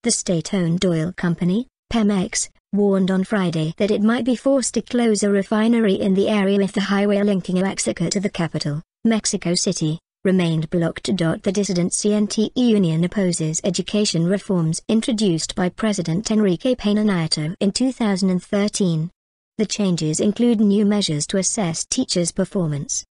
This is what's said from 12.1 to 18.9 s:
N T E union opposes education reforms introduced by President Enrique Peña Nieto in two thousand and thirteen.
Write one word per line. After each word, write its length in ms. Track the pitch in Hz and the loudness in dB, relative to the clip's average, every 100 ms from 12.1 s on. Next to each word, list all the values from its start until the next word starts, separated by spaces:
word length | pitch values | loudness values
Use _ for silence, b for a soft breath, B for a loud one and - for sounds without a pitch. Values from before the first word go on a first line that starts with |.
N 160 | 208 208 | 0 0
T 240 | - 208 - | 0 -2 0
E 140 | 247 | 2
union 340 | 208 175 160 180 | 4 2 2 0
opposes 560 | - 185 170 156 165 | 0 -2 0 -4 -2
education 600 | 202 180 175 208 208 165 170 | -4 -4 -2 -2 0 0 0
reforms 560 | 196 - 185 160 160 - | -2 0 0 0 -2 0
introduced 680 | 226 226 214 208 165 - - | 0 0 0 0 0 -2 -2
by 140 | 180 | -4
President 600 | - 220 196 165 165 - | -2 -2 -2 -2 -2 0
Enrique 440 | 214 202 170 - - | 2 2 0 0 0
Peña 300 | 208 208 214 | 0 2 2
Nieto 500 | 180 156 - 151 185 | 0 -2 -4 -6 -2
in 100 | 202 | -2
two 220 | - 262 | 0 -2
thousand 360 | 247 220 190 190 | 0 -2 0 0
and 120 | 180 | 0
thirteen. 680 | - 202 208 - 190 | -2 -2 -2 0 0